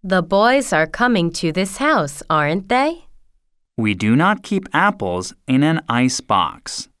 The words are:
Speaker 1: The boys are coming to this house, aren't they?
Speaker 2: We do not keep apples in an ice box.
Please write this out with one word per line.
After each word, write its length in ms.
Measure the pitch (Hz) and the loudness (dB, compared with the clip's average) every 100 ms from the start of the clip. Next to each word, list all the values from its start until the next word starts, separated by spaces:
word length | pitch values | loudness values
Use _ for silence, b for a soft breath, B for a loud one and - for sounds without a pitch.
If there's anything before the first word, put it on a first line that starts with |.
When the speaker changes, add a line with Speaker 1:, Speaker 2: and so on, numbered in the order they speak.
Speaker 1:
The 200 | 180 190 | 0 -2
boys 500 | 175 196 226 269 262 | 2 2 4 2 2
are 140 | 156 160 | 0 -2
coming 440 | - 247 214 170 | 0 0 2 0
to 200 | 170 165 | -2 -4
this 240 | 165 190 - | -2 -4 -2
house, 460 | 285 277 147 - - | 0 0 -2 -8 -2
aren't 400 | 156 147 175 190 | 0 0 -2 0
they? 340 | 247 294 339 - - _ _ _ _ _ - | 0 0 -4 -16 -20 _ _ _ _ _ -4
Speaker 2:
We 160 | 107 | -2
do 240 | 95 104 123 | 0 2 4
not 260 | 180 202 | 2 0
keep 240 | - 196 190 | -2 -4 -2
apples 640 | 147 202 202 - 175 90 - - | 0 0 0 -4 -4 -6 -12 0
in 160 | 131 | 2
an 200 | 147 160 - | 2 0 -2
ice 320 | 120 127 - | 0 0 -2
box. 680 | - 101 82 - - - - _ | -2 -2 -2 -6 -14 -14 -14 _